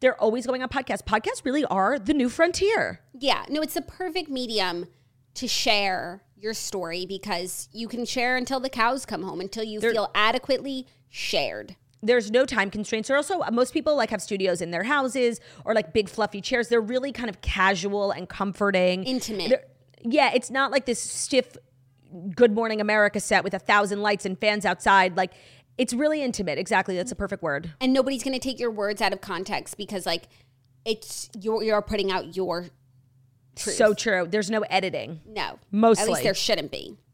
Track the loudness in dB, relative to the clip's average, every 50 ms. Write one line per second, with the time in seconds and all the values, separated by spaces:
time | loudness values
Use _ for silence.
0 | 2 2 2 4 2 2 2 0 -2 -4 -4 -4 -4 -4 -4 -4 -4 -4 -4 -4
1 | -2 0 0 0 0 0 -6 -4 -2 -2 0 0 0 0 2 2 2 2 2 0
2 | 0 0 2 2 2 0 2 2 2 2 2 2 2 2 2 2 0 -2 -4 -10
3 | _ _ -10 -2 0 2 2 0 0 -4 -4 -4 -4 -2 -4 -6 -8 -8 -10 -8
4 | -8 -4 -4 -6 -6 -6 -6 -6 -6 -2 -2 0 0 0 -2 -4 -8 -10 _ _
5 | _ _ _ _ _ _ -12 -8 -4 -4 -2 0 2 2 2 2 2 0 -2 -4
6 | -6 -8 -10 -12 _ _ _ -10 -8 -8 -6 -6 -8 -6 -6 -6 -6 -4 -6 -6
7 | -6 -6 -8 -8 -6 -4 -4 -4 -4 -6 -8 -10 -12 -12 -10 -10 -10 -8 -6 -6
8 | -6 -4 -2 0 0 0 0 0 -2 -2 -4 -4 -4 -2 0 2 2 2 2 0
9 | -4 -6 -6 -6 -6 -6 -6 -8 -8 -8 -6 -8 -6 -6 -4 -2 0 0 2 2
10 | 0 0 2 4 4 4 2 2 0 0 -2 -2 -2 -6 -8 -8 -10 _ _ _
11 | _ _ -12 -8 -6 -2 0 0 0 -2 -4 -8 -12 -14 -18 _ _ _ _ -6
12 | 0 2 2 2 2 2 2 2 4 4 2 0 0 0 -2 -6 -6 -4 -4 -4
13 | -2 0 0 0 0 0 -2 -2 -2 0 2 2 2 2 0 0 2 2 2 2
14 | 2 0 -2 -6 -4 -4 -2 0 0 0 0 0 -2 -4 -4 -4 0 2 2 2
15 | 2 0 0 2 2 2 0 -2 -10 -20 -20 -10 -2 0 2 2 2 2 0 0
16 | 0 0 0 -2 -2 -2 -2 -6 -4 -2 0 0 2 2 2 2 2 0 -2 -2
17 | -2 -4 -6 -6 -8 -8 -8 -6 -6 -4 2 4 4 4 4 2 0 -2 -2 0
18 | 0 0 -2 -4 -8 -10 -6 -4 -4 -4 -2 0 0 2 4 4 4 4 2 0
19 | -2 -2 -2 -4 -4 -4 -4 -2 0 0 0 0 -2 -8 _ _ _ _ _ -10
20 | -4 0 4 4 4 4 2 0 0 0 0 0 0 2 0 0 0 0 -4 -4
21 | -4 -8 -6 -6 -4 2 2 2 2 0 -6 -20 _ _ _ _ _ _ _ _
22 | _ -18 -16 -12 -10 -4 4 6 6 6 6 4 0 0 0 0 0 2 4 4
23 | 4 4 2 0 0 2 2 2 2 2 -4 -4 2 4 4 4 4 2 0 0
24 | 0 0 0 0 -2 -6 -4 0 0 0 2 2 0 0 0 2 4 6 8 8
25 | 8 6 4 0 -2 -2 -4 -14 -20 -20 -20 -20 _ _ -2 -2 -2 0 0 2
26 | 2 2 2 2 -2 -2 -2 -2 -4 -4 -2 -4 -2 2 2 2 2 2 -2 -2
27 | -4 -4 -6 -6 -6 -6 -6 -4 -2 -2 -2 -2 -4 -8 -8 -2 2 2 4 4
28 | 4 2 0 -4 -4 -4 -4 -4 -4 -6 -6 -4 -4 -4 -2 -2 -4 -2 -2 0
29 | 0 0 0 -2 -8 -8 -6 -6 -6 -4 -6 -6 -6 -8 -12 -12 -10 -8 -8 -6
30 | -4 -4 -4 -4 -6 -12 _ _ _ _ _ _ _ _ _ _ -6 -6 -6 -6
31 | -6 -14 -12 -12 -12 -14 -12 -8 -6 -4 -2 -2 0 2 0 0 0 -2 -2 -2
32 | 0 0 -2 -2 -4 -6 -6 -4 -4 -2 -4 -6 -6 -10 _ _ _ _ _ _
33 | _ _ _ _ _ _ _ _ _ _ -12 -8 -6 -2 2 4 4 4 4 2
34 | 0 0 0 0 0 0 0 -2 0 0 0 0 0 2 0 0 0 0 -4 -4
35 | -6 -6 -10 -14 -14 -12 -8 -6 -6 -6 -8 -12 _ -2 2 6 8 8 8 6
36 | 4 0 0 2 2 0 0 0 0 0 0 -2 -2 -6 -8 -10 -12 -12 -16 -20
37 | _ _